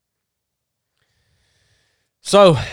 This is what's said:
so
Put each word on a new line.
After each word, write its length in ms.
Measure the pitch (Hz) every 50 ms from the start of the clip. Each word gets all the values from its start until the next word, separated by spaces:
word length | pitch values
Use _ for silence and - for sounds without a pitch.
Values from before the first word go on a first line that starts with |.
| _ _ _ _ _ _ _ _ _ _ _ _ _ _ _ _ _ _ _ _ _ _ _ _ _ _ _ _ _ _ _ _ _ _ _ _ _ _ _ _ _ _ _ _
so 360 | _ - - 202 202 190 160 117 - -